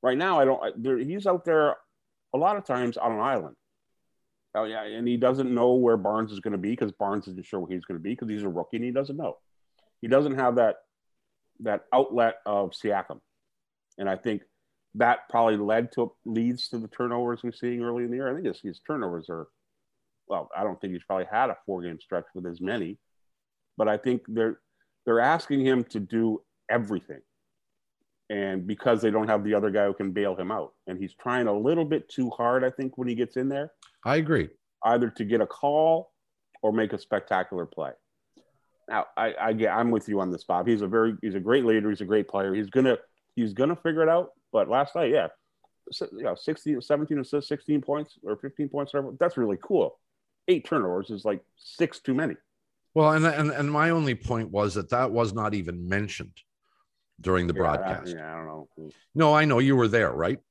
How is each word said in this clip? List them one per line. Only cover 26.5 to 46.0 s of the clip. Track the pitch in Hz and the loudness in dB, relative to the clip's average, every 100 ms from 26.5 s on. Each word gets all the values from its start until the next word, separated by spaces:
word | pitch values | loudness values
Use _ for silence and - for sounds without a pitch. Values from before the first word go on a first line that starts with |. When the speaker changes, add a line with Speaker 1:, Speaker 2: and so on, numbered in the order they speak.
| _ _ | _ _
Speaker 1:
everything. | 120 104 98 - 71 _ _ _ _ _ _ _ _ _ _ _ | -2 0 -6 -6 -20 _ _ _ _ _ _ _ _ _ _ _
And | 104 98 95 90 | -4 -2 -4 -6
because | 104 - 113 | -4 2 2
they | 113 | 2
don't | 107 110 | 0 2
have | 107 | 0
the | 101 104 | 2 0
other | 104 | 2
guy | 101 101 | 2 0
who | |
can | 98 98 | 0 -4
bail | 92 101 92 | -2 -2 -2
him | 90 | -4
out. | 107 71 _ - | -6 -6 _ -12
And | 92 | -10
he's | 92 _ | -10 _
trying | - 123 120 | -4 -2 0
a | 104 | 0
little | 117 170 156 | 0 0 0
bit | 151 - | -2 -4
too | - 127 | -4 -4
hard, | - 117 127 | 0 0 2
I | 127 | 0
think, | 127 131 127 | -2 -8 -6
when | 123 | -6
he | 117 | -2
gets | 120 - | -4 -4
in | 131 | -4
there. | 139 151 _ - _ 110 | -4 -8 _ -20 _ -2
Speaker 2:
I | 147 | 0
agree. | 156 156 76 _ _ _ 110 | 2 0 0 _ _ _ 2
Speaker 1:
Either | 120 120 | 2 2
to | - 107 | -2 0
get | 113 | 2
a | 101 | 0
call | - 143 147 160 165 185 _ _ _ _ _ | -2 0 2 4 2 -2 _ _ _ _ _
or | 110 | 0
make | 110 107 | 2 0
a | 98 | -2
spectacular | - 104 - 95 92 92 82 | -4 -4 0 -2 -2 -6 -8
play. | - 71 - _ _ _ _ _ _ _ _ - | -8 -8 -10 _ _ _ _ _ _ _ _ -6
Now, | 110 - - | -4 -4 -2
I, | 113 - | -2 0
I | 110 | -2
get, | 113 110 | 2 2
I'm | 98 120 | 2 2
with | 113 - | 0 0
you | 101 | -2
on | 92 | 0
this, | 87 | -4
Bob. | - 90 98 | -2 0 2
He's | 113 | 2
a | 101 | 2
very, | 113 113 104 | 2 2 0
he's | 110 95 | -4 -4
a | |
great | 92 131 120 | 2 2 4
leader. | 110 104 | 2 2
He's | 104 | -4
a | 95 | 0
great | 107 101 | 0 0
player. | 98 98 | -2 -2
He's | 98 101 | -2 0
gonna, | 127 135 120 - _ _ - | 2 4 2 -2 _ _ -4
he's | 113 | -4
gonna | 98 135 170 | 0 0 0
figure | 165 156 | -2 2
it | 160 | 4
out. | 165 180 _ _ | 4 0 _ _
But | 113 98 | 0 2
last | 120 143 170 | 2 0 0
night, | 147 | 2
yeah, | 139 82 - _ _ _ _ - | 2 0 -6 _ _ _ _ -16
s-, | - | -10